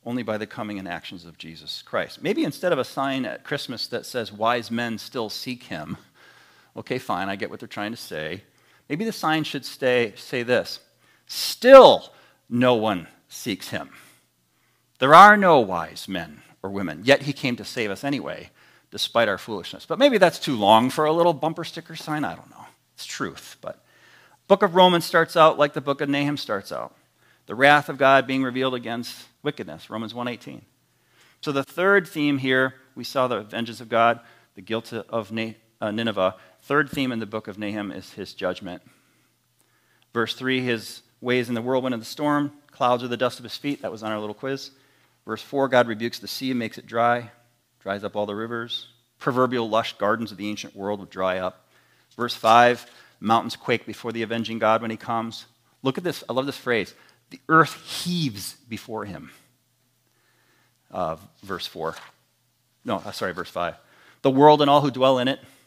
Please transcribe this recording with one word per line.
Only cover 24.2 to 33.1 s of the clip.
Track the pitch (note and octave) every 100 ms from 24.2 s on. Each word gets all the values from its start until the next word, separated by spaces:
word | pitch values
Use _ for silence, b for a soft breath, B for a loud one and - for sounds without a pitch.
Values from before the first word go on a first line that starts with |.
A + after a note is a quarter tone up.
| b b _
book | G3
of | G3+
Romans | F3 F#3 F3 E3
starts | E3+ E3 F3
out | D#3+ -
like | D3
the | D3+
book | C#3 C#3
of | D3
Nahum | C#3+ C#3+ D3
starts | - G#2 -
out. | C2+ A#1+ _ b b b b _
The |
wrath | G#2+ C#3 D3 C#3+
of | C3+
God | C3+ C3+ B2+
being | C3
revealed | C3 B2 C3
against | B2+ A#2 A#2 A#2 - - _
wickedness, | D3 D3 G2 D#2+ -
Romans | A2 A2 A#2
one | A#2+
eighteen. | A2+ - - _ _ _ b b b b b
So | -
the | C#3
third | C3+ - F#3 G3+ E3
theme | D#3+ D3 C#3
here, | C3 C3 C3 C3 _ -
we |
saw | A#2+